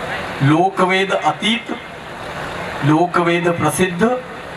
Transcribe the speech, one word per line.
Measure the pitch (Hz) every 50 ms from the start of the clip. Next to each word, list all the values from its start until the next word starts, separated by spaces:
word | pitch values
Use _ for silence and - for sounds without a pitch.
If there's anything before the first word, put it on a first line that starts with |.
| - - - - - - - - 135
લોકવેદ | 139 156 165 180 190 190 - 185 180 185 190 196 180
અતીત, | - - - 156 147 - 208 214 233 233 - - 240 - - - - - - - - - - - - - - - - - - - - - 139
લોકવેદ | 143 156 160 175 175 - 180 170 170 170 175 170 170
પ્રસિદ્ધ | 170 - 160 151 147 - 185 180 170 175 220 240 254 254 - - - - - - -